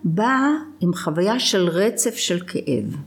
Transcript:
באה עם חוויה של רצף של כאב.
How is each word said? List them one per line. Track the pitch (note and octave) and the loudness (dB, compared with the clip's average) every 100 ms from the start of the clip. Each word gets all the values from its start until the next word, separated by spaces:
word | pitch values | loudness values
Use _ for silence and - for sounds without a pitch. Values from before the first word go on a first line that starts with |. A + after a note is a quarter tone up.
באה | E3+ E3+ A#3 C4 C#4 D4+ - - | -2 2 2 2 2 0 -4 -2
עם | F3 | 0
חוויה | F3 E3 D#3 F#3+ B3 | 0 -2 0 2 2
של | - G3+ F3 | 2 2 2
רצף | E3+ G#3+ - A#3+ A#3 | 2 0 0 -2 -2
של | - F3 F3+ | -2 -2 -4
כאב. | D#3 - A#2+ G#2 - | -6 -2 -2 -2 -8